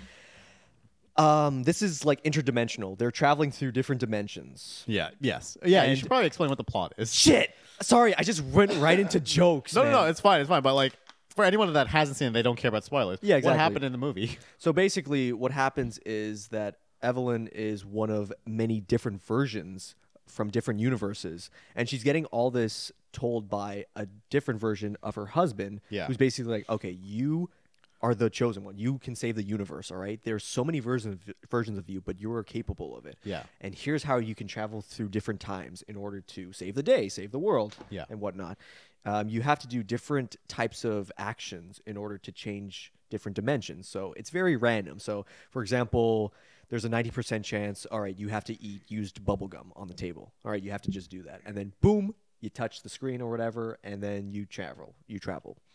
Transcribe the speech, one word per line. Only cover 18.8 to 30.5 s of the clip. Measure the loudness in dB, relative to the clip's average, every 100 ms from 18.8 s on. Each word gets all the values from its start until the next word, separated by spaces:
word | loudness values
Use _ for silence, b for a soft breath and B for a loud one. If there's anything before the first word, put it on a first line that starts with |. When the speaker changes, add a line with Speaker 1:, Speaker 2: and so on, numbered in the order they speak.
Speaker 1:
different | 0 0 0 -8
versions | -2 -2 0 -4 -10 -12 -16 -20 _ _ _
from | -6 -4
different | -2 -2 0
universes, | 0 0 -2 -6 -8 -10 -14 b b
and | -6 -4
she's | 0
getting | 2 2 0
all | 0 0
this | 2 0 -2 -12 -16 _
told | -6 -2 -2 -2
by | -6 -6 -8 -10 -10
a | -12 -14 _
different | -2 -2 -2
version | -2 -2 -4 -8
of | -8 -8
her | -4
husband, | 0 0 -2 -8 -10 -8
Speaker 2:
Yeah. | -6 -4
Speaker 1:
who's | 2
basically | 2 2 -4
like, | -4 -4
"Okay, | -4 -6
you | -10 -8 -4 -2 -2 -6 _ _ _ _ _
are | -2
the | 2 0
chosen | 2 0 -2
one. | -8 -4
You | -2 -2
can | -6
save | -6 -4 -4
the |
universe, | -4 -4 -4 -8 -10
all | -8
right? | -8 -6
There's | -4 -4
so | -4